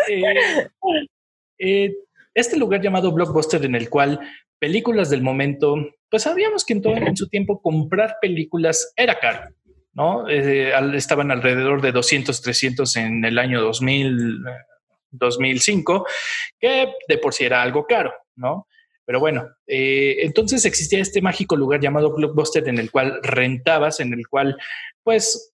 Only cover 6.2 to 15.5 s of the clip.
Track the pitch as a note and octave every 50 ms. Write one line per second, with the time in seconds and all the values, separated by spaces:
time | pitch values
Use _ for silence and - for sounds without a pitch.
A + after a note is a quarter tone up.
6.2 | - D4 E4+ F#4 G#4 A4 G#4+ F#4+ - - A#3 G3+ F#3+ A3 A3 A3+ - - G3 -
7.2 | G3+ - - G3+ G3+ G3+ G#3 - - E3+ D#3 D#3 D3+ D#3 F#3 F#3 A3 A3 A3 A3
8.2 | - G3 F3+ D#3+ D#3 - - E3+ D#3+ D#3+ D#3+ - - - - - B3 A#3+ G3 -
9.2 | - A#2 A2 - - - - _ _ _ _ _ _ _ - - D3 E3 G3 A#2+
10.2 | A2+ G#2+ D3 C#3+ C#3 C#3 C#3 C#3 C3 C3+ C3 C3+ C3+ C#3 C#3+ C#3+ C3+ - D3+ C#3+
11.2 | C#3+ C#3+ C3 B2 A#2+ B2+ B2+ B2+ C3 C3+ C#3+ C#3 C#3 C3 B2 B2+ B2 - D3+ C#3
12.2 | C3 - B2+ - - B2 A#2 - - C3 B2 B2+ C3+ A#2+ - A#2+ A2+ A2 A2+ A2+
13.2 | A2+ A2+ A2+ A#2+ B2+ B2+ B2+ A#2+ A2 A2 A2+ A#2 C3 C3 C3+ C#3 C#3 C3+ B2+ A#2+
14.2 | A#2 A#2 A2+ A2 - B2+ B2 B2 - _ _ _ _ _ _ _ _ _ - B2+
15.2 | B2+ B2 A#2+ B2 C3 C3